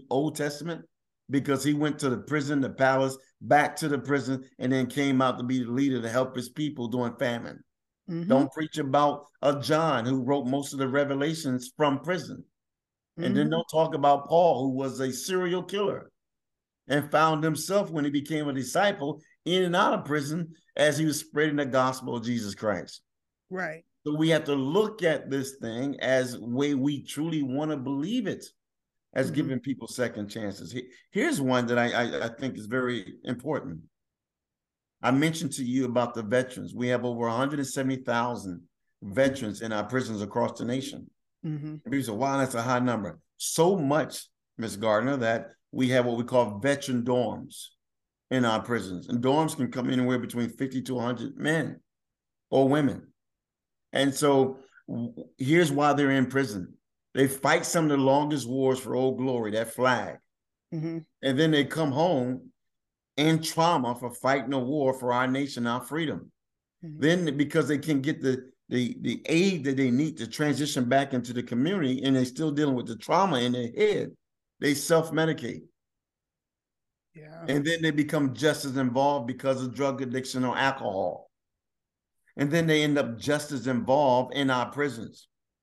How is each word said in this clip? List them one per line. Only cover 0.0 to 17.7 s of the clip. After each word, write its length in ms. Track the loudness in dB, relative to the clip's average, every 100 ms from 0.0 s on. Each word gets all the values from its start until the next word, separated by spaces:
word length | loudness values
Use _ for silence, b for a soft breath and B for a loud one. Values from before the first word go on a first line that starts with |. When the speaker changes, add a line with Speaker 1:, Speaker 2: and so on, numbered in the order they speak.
| -2
Speaker 1:
Old 260 | -2 0 -2
Testament, 460 | -6 -6 -8 -10 -14 _ _ _ -4
because 320 | -2 0 0
he 120 | 2
went 260 | 2 0 -2
to 100 | -2
the 100 | -2
prison, 420 | -2 -2 0 0
the 80 | -2
palace, 480 | 2 4 4 2 -2 b b
back 340 | 4 4 4 0
to 140 | -2
the 80 | -2
prison, 460 | 0 0 0 -4 B B
and 120 | 0
then 160 | 0 0
came 340 | 0 2 4
out 160 | 2 0
to 60 |
be 180 | -2 -2
the 80 | 0
leader 320 | 0 0 0
to 60 | 0
help 260 | 0 0
his 140 | -2 -8
people 400 | -4 -4 -4 -4
during 260 | -2 -2 -2
famine. 440 | -2 -2 -6 -14 _ _ _ _ -10
Speaker 2:
Mm-hmm. 200 | -6 2
Speaker 1:
Don't 200 | 4 2
preach 240 | -2 -6 -4
about, 480 | 0 4 4 0 -8 _
uh, 180 | 0 0
John, 460 | 2 2 2 0 0
who 180 | 0
wrote 240 | 0 0 0
most 240 | -2 -2
of 80 | -4
the 80 | 0
Revelations 840 | 2 0 0 -2 -2 -2 -4 -4 0
from 240 | 0 0
prison. 460 | -2 -4 -6 -14 -18 _ _ _ _ _ _ -6
And 180 | 0 2
then 120 | 2
Speaker 2:
Mm-hmm. 20 |
Speaker 1:
don't 160 | 0 0
talk 240 | 2 2
about 360 | 4 4 4 4
Paul, 320 | 4 6 4
who 60 | 0 -2
was 240 | -4 -2
a 100 | -4
serial 520 | -4 -4 -2 0 -2
killer 480 | -2 -2 -2 -4 -10 _ _ _ _ _ _ _ -2
and 240 | 0 2
found 320 | 4 4 4
himself 460 | 0 -2 0